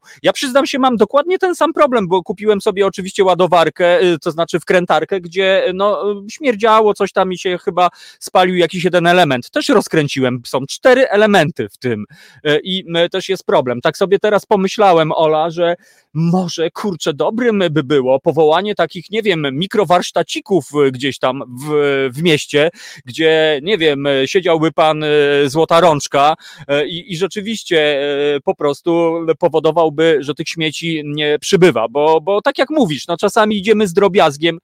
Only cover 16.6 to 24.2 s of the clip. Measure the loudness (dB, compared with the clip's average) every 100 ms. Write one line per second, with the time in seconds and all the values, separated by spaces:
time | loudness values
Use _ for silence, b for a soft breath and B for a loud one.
16.6 | -6 -4 -8 -6 -4 -2 -2 -2 0 0
17.6 | 0 -2 0 0 2 0 0 2 4 2
18.6 | 0 -2 -4 -6 -8 -4 -2 -2 -2 -4
19.6 | -4 -2 2 2 0 -4 -4 -6 -2 -2
20.6 | -2 0 0 0 -6 -4 -4 -4 -8 -12
21.6 | -4 -2 0 0 -4 -2 0 0 0 0
22.6 | 0 -2 B B -12 -2 2 2 2 0
23.6 | -2 0 0 0 0 0